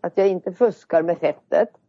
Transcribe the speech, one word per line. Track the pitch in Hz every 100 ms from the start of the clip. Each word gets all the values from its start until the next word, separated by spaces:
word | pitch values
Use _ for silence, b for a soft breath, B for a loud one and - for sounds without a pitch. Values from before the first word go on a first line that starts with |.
Att | 175 180
jag | 196
inte | 185 190
fuskar | 180 240 - _ 165
med | 165 165
fettet. | 151 - _ 156 233 _